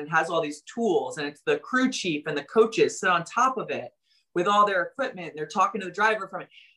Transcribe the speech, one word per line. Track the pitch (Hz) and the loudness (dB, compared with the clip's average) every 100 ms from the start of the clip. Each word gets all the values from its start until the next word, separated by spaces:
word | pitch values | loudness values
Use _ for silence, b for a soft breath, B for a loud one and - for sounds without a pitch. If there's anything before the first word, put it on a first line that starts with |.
| 147 | -2
it | |
has | 160 165 | 0 0
all | 165 | 0
these | 151 147 | -2 -6
tools, | - - 226 160 127 156 | -12 -2 2 2 0 -6
and | 143 | -8
it's | 147 | -6
the | - 147 | -2 -2
crew | - 254 254 | 0 0 0
chief | 202 185 151 156 | 0 -2 -4 -4
and | 143 | -6
the | |
coaches | 139 226 220 - - - | 0 4 4 4 2 2
sit | 196 | 0
on | 175 | 0
top | 165 - 254 247 | 0 0 0 0
of | 165 | -6
it | 139 - _ _ _ _ | -6 -8 _ _ _ _
with | 175 175 | -2 2
all | 208 208 | 4 4
their | 190 | 2
equipment, | 170 - - 185 170 | -2 -4 -6 -6 -12
and | 151 | -8
they're | - | -6
talking | 208 190 214 | 0 0 0
to | 185 | -8
the | |
driver | 170 214 214 185 | 0 0 0 -4
from | 175 | -10
it. | - B B | -12 B B